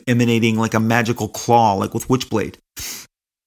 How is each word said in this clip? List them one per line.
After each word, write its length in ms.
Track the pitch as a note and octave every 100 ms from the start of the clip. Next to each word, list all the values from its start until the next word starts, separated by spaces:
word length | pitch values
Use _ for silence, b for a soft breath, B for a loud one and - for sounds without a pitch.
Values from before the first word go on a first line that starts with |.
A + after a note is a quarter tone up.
| -
emanating 520 | A#2+ A#2+ A#2 A2+ A2
like 160 | A2+
a 80 | A2+
magical 480 | A2 A#2 A2+ A#2 G#2+
claw, 460 | - - A#2+ A2 G2
like 180 | G2+
with 160 | A2+ -
Witchblade." 480 | B2+ - G#2+ - - _ - B B - _ _ _